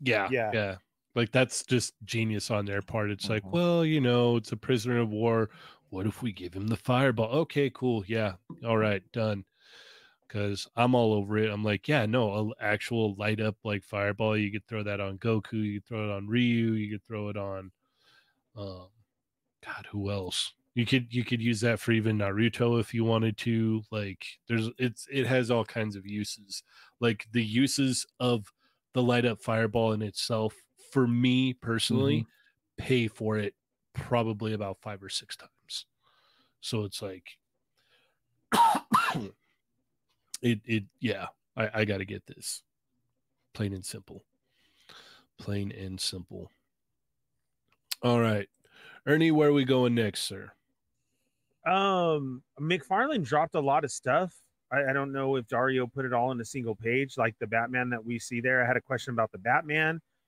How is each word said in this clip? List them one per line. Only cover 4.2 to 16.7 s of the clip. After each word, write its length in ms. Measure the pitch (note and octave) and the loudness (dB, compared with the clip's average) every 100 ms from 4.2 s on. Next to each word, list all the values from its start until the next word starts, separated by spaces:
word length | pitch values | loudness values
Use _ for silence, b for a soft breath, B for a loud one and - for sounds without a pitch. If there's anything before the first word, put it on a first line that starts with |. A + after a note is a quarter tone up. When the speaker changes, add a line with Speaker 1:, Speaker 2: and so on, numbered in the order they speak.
| A#2+ A#2 | 4 2
Speaker 1:
it's 140 | A2 | -2
a 60 | A2+ | -6
prisoner 420 | - B2 A#2+ A#2+ | 0 0 0 0
of 100 | A2+ | 0
war. 400 | G#2+ A#2 A2+ A2 B B B - | 0 2 2 0 B B B -14
What 160 | F#2+ G#2 | -4 -4
if 160 | - | -4
we 100 | A#2+ | -6
give 220 | F2+ F2 | -6 -10
him 140 | F#2+ G#2+ | -6 -4
the 80 | A2 | -2
fireball?" 520 | - B2 C3+ A#2 A2 C#3+ | 0 2 4 2 0 0
Okay, 280 | E3 C#3+ C#3 | -2 -2 -2
cool. 320 | - B2+ A2+ F#2+ | -2 -2 -2 -2
Yeah. 260 | A2+ G#2+ - - - | -2 -2 -6 -16 -8
All 140 | A#2 A2 | 0 2
right, 260 | G#2+ G2 - | 2 0 -4
done. 340 | A#2+ A2 G2+ - b b b b b b b - | -4 -2 -2 -8 b b b b b b b -10
'Cause 380 | A2 G2+ G2+ - - | -4 -4 -4 -6 0
I'm 180 | B2 | 4
all 200 | B2 A2+ | 4 4
over 260 | G#2+ G2+ G#2+ | 2 0 0
it. 100 | A2 | 0
I'm 140 | G#2 | 0
like, 240 | G#2+ G2+ - | 0 0 0
Yeah, 180 | D3 G#2+ | 0 2
no, 260 | B2 G#2+ | 2 0
a 60 | G2+ | 0
l-, 160 | G#2+ - | -4 -4
actual 540 | G#2+ G#2 - A#2 G#2+ G2 | -2 -2 -2 0 0 0
light 260 | G#2 G#2+ | -2 0
up, 160 | G#2+ G#2 | -2 -4
like, 200 | A2 G#2 | -4 -6
fireball. 540 | - G#2 G2+ G#2 A2 G#2+ | -4 -2 -2 0 0 2
You 140 | G#2 | 0
could 160 | G#2 - | -4 -8
throw 160 | A2 | -8
that 160 | G#2 G2+ | -6 -6
on 160 | G2 F#2+ | -6 -4
Goku. 360 | A#2 A2 - | 0 0 -2
You 280 | A2 G#2+ G2+ | -4 -2 -4
could 60 | - | -6
throw 160 | A2 G#2+ | -6 -4
it 80 | G2+ | -6
on 120 | G2+ | 0
Ryu. 460 | A#2 A#2+ A#2 A2+ | 2 4 4 2